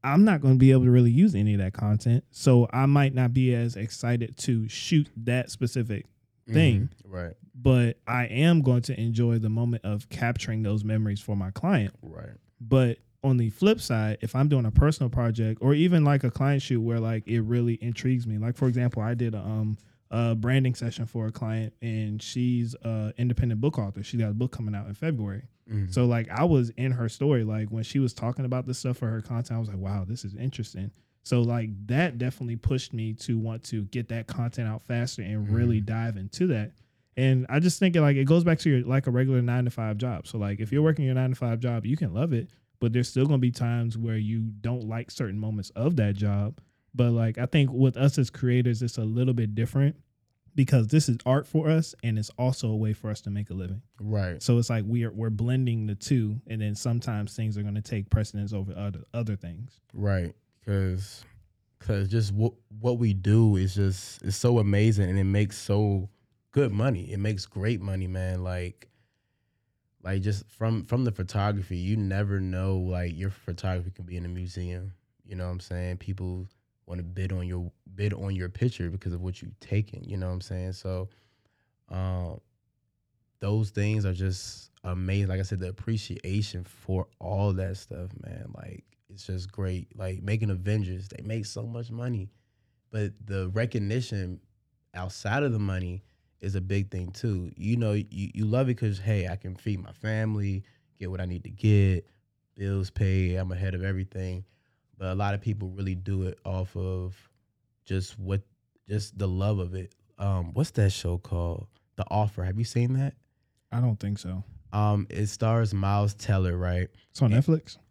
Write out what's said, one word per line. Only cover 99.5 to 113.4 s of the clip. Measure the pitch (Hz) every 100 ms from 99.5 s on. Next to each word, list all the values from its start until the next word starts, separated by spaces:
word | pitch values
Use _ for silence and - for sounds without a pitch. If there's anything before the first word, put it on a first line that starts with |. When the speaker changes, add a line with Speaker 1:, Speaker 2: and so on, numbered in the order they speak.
| 92
Speaker 2:
feed | 107 98
my | 90
family, | 92 110 110 110 107 101 95 - _ _ _
get | 92
what | 92
I | 90
need | 87 -
to |
get, | - 110 104 98 87 - _ _ _ _ -
bills | 98 98 95
paid, | - 98 95 90 90
I'm | 92
ahead | 90 95 90
of |
everything. | 95 95 95 95 92 90 92 _ _ _ _ _
But | 95
a | 95
lot | 101 101
of |
people | 110 104 92
really | 95 95 92
do | 95 95
it | 92 -
off | - 92 92 101
of | 92 92 92 92 _ _ _ _ _ _ -
just | 95 92 107
what, | 95 98 - _ _ _ -
just | 104 101 95
the | 98
love | 92 101 104
of | 87
it. | 92 90 _ _ -
Um, | 98 95 82
what's | 82 160
that | - 101
show | - 87 87
called? | - 87 85 85 98 _ _ -
The | -
Offer. | 104 104 -
Have | 92 101
you | 117
seen | 120 120
that? | 131 139 - _ _